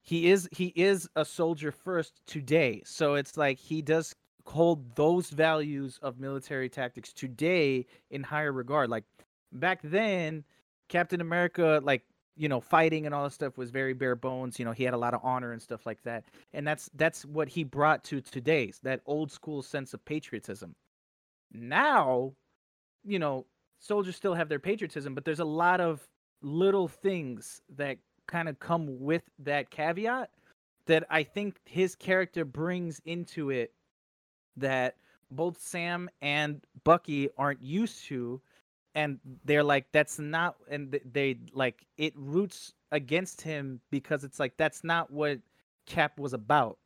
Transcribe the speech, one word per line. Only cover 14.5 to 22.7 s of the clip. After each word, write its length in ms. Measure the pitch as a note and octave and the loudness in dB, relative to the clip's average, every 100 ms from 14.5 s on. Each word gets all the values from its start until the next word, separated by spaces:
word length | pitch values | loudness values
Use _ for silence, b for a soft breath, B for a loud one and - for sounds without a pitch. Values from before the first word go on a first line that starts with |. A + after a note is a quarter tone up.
| - | -6
You 60 | |
know, 80 | A#2 | -6
he 120 | A2+ | -2
had 100 | B2+ | 0
a 40 | B2 | 0
lot 140 | A#2+ | 0
of 80 | A#2+ | 0
honor 300 | B2+ B2+ A#2+ | -2 -2 -4
and 80 | A#2 | -12
stuff 240 | - A#2 | -10 -10
like 180 | - A2 | -10 -10
that. 200 | A#2 A#2 - b b | -8 -10 -12 b b
And 120 | C#3+ D3 | -6 -4
that's, 220 | D3+ - | -4 -6
that's 320 | C#3 D#3+ - C#3+ | 0 0 0 -8
what 220 | D3+ D3 | -4 -2
he 120 | F3 | -2
brought 400 | C#3+ C#3 D3+ D3+ | -4 2 4 4
to 180 | - C#3 | -2 -8
today's, 580 | - C3+ A#2+ D#3 G#2+ - | -8 -4 2 2 0 -4
that 180 | C3 C3 | -6 -6
old 260 | - D3+ D3+ | -4 -4 -4
school 300 | - - D3 | -8 -10 -10
sense 320 | C3 D3 C3 | -6 -8 -8
of 100 | A2 - | -14 -8
patriotism. 680 | D#3 - A2+ - F#2+ F#2 - _ _ _ _ _ _ _ | -8 -6 -10 -8 -12 -12 -20 _ _ _ _ _ _ _
Now, 800 | A2+ A#2 D#3+ C#4+ B3+ C#3 B2+ C3+ - _ _ _ | -14 0 2 6 6 4 2 0 -8 _ _ _